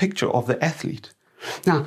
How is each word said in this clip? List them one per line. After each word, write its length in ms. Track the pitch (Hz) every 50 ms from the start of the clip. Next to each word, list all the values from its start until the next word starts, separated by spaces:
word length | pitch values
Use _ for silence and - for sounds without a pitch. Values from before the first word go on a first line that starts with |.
| 190
picture 240 | 196 196 - 123 -
of 180 | - 123 113
the 160 | 117 123 -
athlete. 460 | 151 165 156 - - - - - - - - _ _ _ _ - - - - - -
Now, 200 | 185 165 147 147